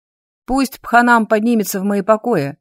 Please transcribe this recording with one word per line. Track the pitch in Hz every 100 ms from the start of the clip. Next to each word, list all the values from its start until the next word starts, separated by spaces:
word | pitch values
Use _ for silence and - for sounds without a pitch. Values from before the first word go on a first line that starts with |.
| _ _ _ _
"Пусть | - 262 269 -
Пханам | - 240 240 233 214
поднимется | 214 226 233 185 196
в |
мои | 196 202
покои. | 190 214 240 202 139 147